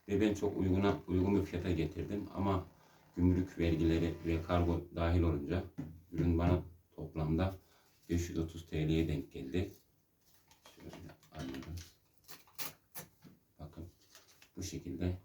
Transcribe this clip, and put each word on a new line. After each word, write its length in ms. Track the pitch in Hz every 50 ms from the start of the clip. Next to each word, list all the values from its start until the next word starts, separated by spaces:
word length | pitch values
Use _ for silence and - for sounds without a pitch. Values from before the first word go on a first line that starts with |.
| _ -
Ve 140 | 101 95
ben 120 | 107 107 101
çok 240 | 95 104 101 98 -
uyguna, 420 | 95 92 90 98 98 101 98 - - -
uygun 280 | 87 92 92 98 101
bir 100 | 92 87
fiyata 260 | - - 87 90 95
getirdim 560 | 85 78 78 76 - - 85 - 104 101 95 - -
ama 340 | 95 98 98 95 87 - - - - - - - - _ - _
gümrük 440 | - 87 90 90 90 92 - - -
vergileri 560 | 82 85 82 78 82 80 82 82 85 82 80 - -
ve 160 | 82 85 82 -
kargo 380 | - 90 87 85 85 85 80 - - -
dahil 260 | - 85 82 85 90
olunca 420 | 85 82 78 71 71 71 85 92 - - - - - - - - - -
ürün 260 | 87 80 87 85 85 82
bana 240 | 87 87 90 85 - - - - _ _ _
toplamda 600 | - 80 - - 80 78 76 80 82 92 95 95 - - _ _ _ _ _ _ _ _ -
beş 200 | 85 87 87 87
yüz 80 | 87 80
otuz 300 | 80 - - 90 - -
T 200 | - 78 78 78
L'ye 200 | 80 80 78 78
denk 240 | 76 71 - -
geldi. 400 | - - - - 82 92 - - - - _ _ _ _ _ _ _ _ _ _ _ _ _ _ - _ _ - -
Şöyle 140 | - - - - - 87 80 - - _ _ -
alıyorum. 400 | - - 65 67 - - 82 82 87 - - - _ _ _ _ _ _ - - - - - _ - - - - - _ _ _ - - - _ _ - - - _ _ _ _ _
Bakın 260 | 78 78 - - 87 90 - _ _ _ - - - _ - _ - _ _ 95
bu 60 | 92
şekilde 540 | - - - - 90 90 87 90 90 90 -